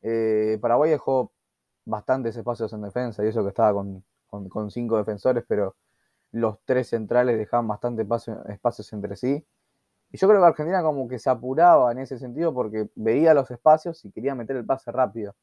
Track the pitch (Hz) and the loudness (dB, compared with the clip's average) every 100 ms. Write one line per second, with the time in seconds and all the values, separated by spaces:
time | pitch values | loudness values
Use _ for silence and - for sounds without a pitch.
0 | 110 113 113 107 107 110 117 120 156 151 | -2 -2 0 2 0 -2 0 2 2 0
1 | - 131 113 _ _ _ _ _ - 107 | 0 -2 -2 _ _ _ _ _ -8 -8
2 | - 131 117 113 110 117 113 107 104 123 | -2 -2 -2 -6 -8 -6 -6 -6 -8 -6
3 | 123 107 107 110 101 - 110 101 98 95 | -6 -2 -2 0 -2 2 2 2 -4 -12
4 | _ _ _ 104 95 110 107 123 120 110 | _ _ _ -14 -10 -8 -8 -6 -2 0
5 | 104 104 131 123 - 104 98 - _ _ | -2 -2 0 -2 -2 -2 -2 -6 _ _
6 | _ _ _ 117 113 104 - 127 120 117 | _ _ _ -2 -2 -4 -2 -2 0 -4
7 | 107 120 123 113 107 120 117 107 120 117 | 0 2 2 0 0 -2 -2 -4 -4 -4
8 | 104 113 - 107 - 104 120 - 104 107 | -2 -4 -4 -12 -10 -4 -4 -4 -12 -8
9 | 98 98 127 143 - _ _ _ _ _ | -8 -4 -2 -4 -6 _ _ _ _ _
10 | _ - 190 208 180 151 151 185 160 143 | _ -2 4 6 6 4 -2 0 0 -2
11 | 123 123 - 123 127 131 175 160 123 120 | -6 -4 -2 -2 -2 4 6 8 4 0
12 | 131 123 127 123 170 127 113 110 107 - | -8 -10 -10 -4 -4 -2 -4 -2 -6 -4
13 | 107 123 160 151 135 120 - 160 175 160 | 0 4 6 4 2 0 4 4 4 -10
14 | 101 104 123 135 113 135 110 135 - 120 | -14 -6 -6 -4 -6 -6 -2 -4 -4 -2
15 | 127 113 101 - | -2 -2 -10 -12